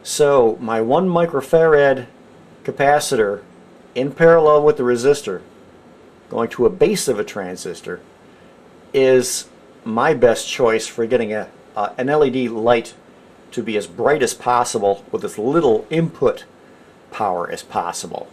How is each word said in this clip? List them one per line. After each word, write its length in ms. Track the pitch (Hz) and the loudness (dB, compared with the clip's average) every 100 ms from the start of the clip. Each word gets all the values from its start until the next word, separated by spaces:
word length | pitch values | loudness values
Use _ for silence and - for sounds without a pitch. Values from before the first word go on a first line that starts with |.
So 560 | - - 143 139 113 110 | -10 0 4 4 4 0
my 200 | 113 113 | -4 -2
one 280 | 113 147 185 | 0 0 2
microfarad 960 | 170 170 - - 165 160 147 143 131 120 - - - - - | 0 0 -4 0 2 4 4 4 0 -6 -20 -20 -20 -20 -12
capacitor 800 | - - 139 147 - 127 101 104 - - - - - | -12 0 2 2 0 0 0 -2 -12 -20 -20 -20 -12
in 160 | 120 139 | -6 -6
parallel 540 | 139 165 165 151 151 | 4 6 6 6 6
with 140 | 147 147 | 4 2
the 40 | |
resistor 600 | 123 120 131 143 - 90 - - - - - - - _ _ | 0 2 2 0 -2 -12 -14 -20 -20 -20 -20 -20 -20 _ _
going 200 | 113 117 | -6 -6
to 180 | - 117 | 0 0
a 40 | |
base 360 | 92 160 202 - | 2 0 2 -2
of 140 | 104 | -4
a 40 | |
transistor 760 | 104 107 92 90 95 82 - 90 - - - _ - _ - - - | -6 -8 -10 -10 -12 -12 -14 -14 -16 -20 -20 _ -20 _ -20 -20 -4
is 560 | 139 131 131 120 - - - - - | 2 4 4 2 -8 -12 -20 -20 -16
my 280 | 120 113 143 | -6 -2 0
best 360 | 143 120 107 - | 2 2 2 -4
choice 400 | - 120 110 - | 0 0 0 -4
for 180 | - 113 | -6 -2
getting 260 | 123 107 | -2 -2
a, 160 | 107 90 - - 107 | -6 -8 -16 -12 -6
uh, 140 | 104 - | -6 -4
an 100 | 131 | -2
L 160 | 151 | 2
E 60 | 139 | 2
D 180 | 131 120 | 0 -4
light 460 | 113 117 120 113 - - - - - - | -2 0 0 -2 -20 -20 -20 -20 -20 -12
to 100 | - | -10
be 140 | 110 104 | -4 -4
as 100 | 95 | -6
bright 380 | 87 120 147 | -2 0 2
as 100 | 117 | 0
possible 720 | - 123 120 120 113 101 98 - | -2 0 0 0 0 0 -2 -6
with 120 | - | -8
as 140 | 98 - | -8 -6
little 480 | 117 160 143 107 - | -2 0 2 0 0
input 580 | 160 165 - 120 - - - - - - _ _ | -2 -2 0 -2 -2 -14 -20 -20 -20 -20 _ _
power 360 | - 104 90 87 | -6 -4 -4 -6
as 140 | 85 | -10
possible. 680 | - 107 87 - 90 - - | -8 -6 -6 -10 -12 -12 -14